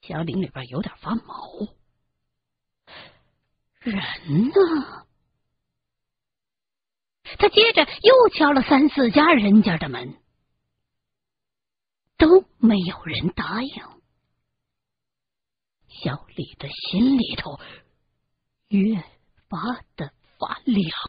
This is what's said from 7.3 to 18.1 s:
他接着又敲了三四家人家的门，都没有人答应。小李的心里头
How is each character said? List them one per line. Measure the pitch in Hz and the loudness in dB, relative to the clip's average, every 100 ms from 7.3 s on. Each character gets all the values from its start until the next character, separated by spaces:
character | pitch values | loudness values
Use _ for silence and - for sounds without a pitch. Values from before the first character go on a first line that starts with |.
| - | 0
他 | 415 | 2
接 | - 453 | 4 2
着 | 453 294 - | 2 -2 2
又 | 415 523 453 | 4 6 6
敲 | - 302 | 4 2
了 | 277 | 2
三 | - 277 294 | 2 4 4
四 | - 247 | 2 2
家 | 254 311 | 4 4
人 | 311 202 208 | 4 6 6
家 | 208 170 | 4 0
的 | 269 | -4
门， | 123 123 - _ _ _ _ _ _ _ _ _ _ _ _ _ _ _ _ _ _ _ _ | -8 -12 -16 _ _ _ _ _ _ _ _ _ _ _ _ _ _ _ _ _ _ _ _
都 | 311 370 - _ | 4 4 4 _
没 | 226 208 | 2 2
有 | 180 - | -2 -8
人 | - 151 170 | -10 -6 -6
答 | - - 202 | -6 -8 -8
应。 | 269 - - _ _ _ _ _ _ _ _ _ _ _ _ _ _ _ _ _ _ _ _ | -8 -12 -20 _ _ _ _ _ _ _ _ _ _ _ _ _ _ _ _ _ _ _ _
小 | - - 135 - - | -12 -12 -12 -14 -16
李 | 156 - | -16 -16
的 | 143 | -18
心 | - - 180 247 269 | -16 -8 -2 0 0
里 | 220 - | -2 -8
头 | - - - - _ _ _ | -12 -16 -20 -20 _ _ _